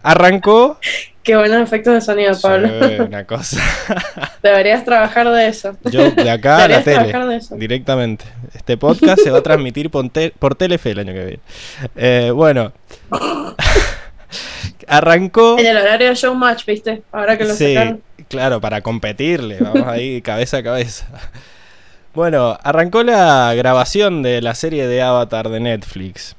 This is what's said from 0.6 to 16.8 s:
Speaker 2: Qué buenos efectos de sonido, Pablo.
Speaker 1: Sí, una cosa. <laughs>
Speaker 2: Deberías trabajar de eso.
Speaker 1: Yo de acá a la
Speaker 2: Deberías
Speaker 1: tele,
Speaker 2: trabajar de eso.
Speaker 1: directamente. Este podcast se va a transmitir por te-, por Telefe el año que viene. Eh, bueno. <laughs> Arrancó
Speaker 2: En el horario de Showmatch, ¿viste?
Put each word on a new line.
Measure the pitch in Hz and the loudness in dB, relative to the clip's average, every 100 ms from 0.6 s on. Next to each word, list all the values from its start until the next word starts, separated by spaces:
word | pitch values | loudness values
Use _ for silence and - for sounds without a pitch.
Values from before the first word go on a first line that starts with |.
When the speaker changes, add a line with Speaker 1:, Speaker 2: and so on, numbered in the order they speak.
| 262 302 - - - - | 4 0 -10 -10 -12 -8
Speaker 2:
Qué | - 220 | 0 2
buenos | 214 226 | 2 2
efectos | 226 220 226 | 0 -2 2
de | 233 | 0
sonido, | 220 208 202 190 | 0 0 0 0
Pablo. | 196 190 220 214 262 | 0 2 0 0 0
Speaker 1:
Sí, | - | 0
una | 233 101 98 | -4 -6 -8
cosa. | 117 - - - - - 185 | -8 -6 -4 -2 -4 -6 -8
<laughs> | 587 - - - | -8 -10 -12 0
Speaker 2:
Deberías | 202 196 196 233 240 | 4 4 4 0 2
trabajar | 233 214 233 240 | 2 2 2 2
de | 233 220 | 2 2
eso. | 220 196 202 | -2 -12 -8
Speaker 1:
Yo | 247 - 294 | -2 2 4
de | - 120 | 4 0
acá | 117 135 160 | 2 4 6
a | |
la | - - | 6 4
Speaker 2:
Deberías | |
Speaker 1:
tele, | 151 147 220 | 4 2 2
Speaker 2:
trabajar | 247 254 | -2 -4
de | 233 | -6
eso. | - 107 | -8 -10
Speaker 1:
directamente. | 110 131 127 131 117 107 - - 120 | -6 -4 -2 -2 -2 -6 -12 -18 -18
Este | - - 120 | -14 -4 0
podcast | 147 165 311 190 | 2 4 4 6
se | 415 | 4
va | 143 | 4
a | |
transmitir | 160 156 131 131 156 | 2 0 0 -6 -4
por | 143 127 | -4 -2
te-, | - 160 - | -2 -4 -2
por | 139 | -2
Telefe | 139 185 170 123 | 0 -2 -2 -4
el | 101 | -6
año | 95 | -8
que | 92 | -10
viene. | 92 - - - - - 127 | -10 -12 -18 -20 -18 -14 -14
Eh, | - 127 123 120 | -2 2 2 0
bueno. | 123 160 131 107 - _ - - | 2 4 2 -2 -8 _ -20 -10
<laughs> | - - 294 - - - - - - - - - - - - - - - | -6 -6 -6 -10 -2 2 2 0 -6 -16 -20 -20 -16 -16 -14 -14 -16 2
Arrancó | 147 165 170 185 226 233 233 | 2 4 2 4 4 4 6
Speaker 2:
En | 233 | 2
el | 220 | 2
horario | 202 220 247 | 2 2 2
de | |
Showmatch, | 247 254 254 247 233 - | 2 -2 2 0 0 -4
¿viste? | 208 | -4